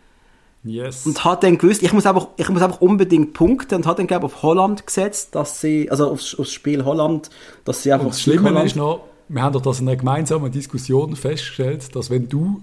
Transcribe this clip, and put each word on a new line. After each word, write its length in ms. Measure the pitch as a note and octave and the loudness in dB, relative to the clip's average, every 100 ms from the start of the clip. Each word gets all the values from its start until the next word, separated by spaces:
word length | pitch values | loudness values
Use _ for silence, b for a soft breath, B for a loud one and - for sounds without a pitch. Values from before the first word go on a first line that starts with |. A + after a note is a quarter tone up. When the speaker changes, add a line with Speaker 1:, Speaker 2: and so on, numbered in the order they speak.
| b b b b b b | b b b b b b
Speaker 1:
Yes. 420 | A2+ A2+ B2+ B2+ D#3 | -10 -8 -8 -8 -6
Speaker 2:
Und 180 | C#3+ E3+ | -2 0
habe 200 | F3 F#3+ | 2 4
dann 120 | E3 | 6
gewusst, 260 | F3 G#3 | 4 4
ich 80 | A3+ | 2
muss 140 | G#3 G3+ | 2 4
einfach, 220 | F#3 - - | 2 -2 -6
ich 100 | F3 | -2
muss 140 | F3 | 0
einfach 180 | F#3 F3 | 0 2
unbedingt 540 | F3+ G3+ F3+ D#3+ D3+ | 4 4 4 4 2
punkten 420 | - F3 B3+ - F3+ | 2 2 2 -2 -2
und 100 | D#3+ | 0
habe 120 | E3+ | 0
dann, 100 | F3+ | 0
glaub, 160 | F3+ | -2
auf 180 | C#3+ - | -4 -2
Holland 440 | D#3 F#3 G3 G3+ - | 2 4 2 -2 -4
gesetzt, 480 | G3 G3+ - - D#3 | -4 -2 -4 -8 -6
dass 240 | D3 - | -6 -4
sie, 320 | D#3 D3+ D3 | -2 0 0
also 180 | C#3 C#3+ | 0 0
aufs, 240 | C#3 - - | -2 -8 -8
aufs 180 | C3 | -8
Spiel 320 | - C#3+ C#3+ C3+ | -4 -2 0 0
Holland, 440 | D#3+ D#3 D#3 - B B B - | 0 0 -2 -6 B B B -8
dass 180 | - | -2
sie 80 | C#3 | 0
einfach 140 | C3+ C3+ | 0 0
Speaker 1:
Und 80 | |
das 80 | - | -2
Schlimme 280 | C#3+ E3 G3+ | 2 4 4
Speaker 2:
Holland 160 | D#3 - | 4 2
Speaker 1:
ist 80 | D3+ | 0
noch, 240 | D3 E3+ - - - | -2 -4 -10 -20 -8
wir 120 | C3 | -2
haben 120 | C3+ | -2
doch 80 | C3+ | 0
das 180 | C3+ B2 | -2 -2
in 80 | C3 | -2
einer 100 | B2+ | -2
gemeinsamen 540 | B2+ D3 D3+ D#3 C3+ | 0 -2 0 -2 -2
Diskussion 640 | C#3 - B2+ C3 C3 D3+ B2+ | -6 -6 -8 0 0 0 -4
festgestellt, 800 | C3 D#3 - - C3 D3+ - B2+ | -6 -6 -8 -4 -4 -4 -8 -8
dass 140 | A2+ | -4
wenn 180 | B2+ A#2+ | -2 -2
du 320 | C#3+ F3+ G3+ | -2 -2 -4